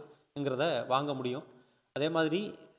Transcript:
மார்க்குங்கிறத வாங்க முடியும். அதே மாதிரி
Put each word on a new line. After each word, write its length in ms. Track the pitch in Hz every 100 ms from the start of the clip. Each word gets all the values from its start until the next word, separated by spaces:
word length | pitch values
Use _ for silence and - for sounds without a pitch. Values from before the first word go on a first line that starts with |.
| - - _ 147
மார்க்குங்கிறத 500 | 139 127 165 127 120
வாங்க 280 | 131 143
முடியும். 300 | 131 123 127 - - - _ _
அதே 160 | 131 151
மாதிரி 500 | 165 156 175 208 - -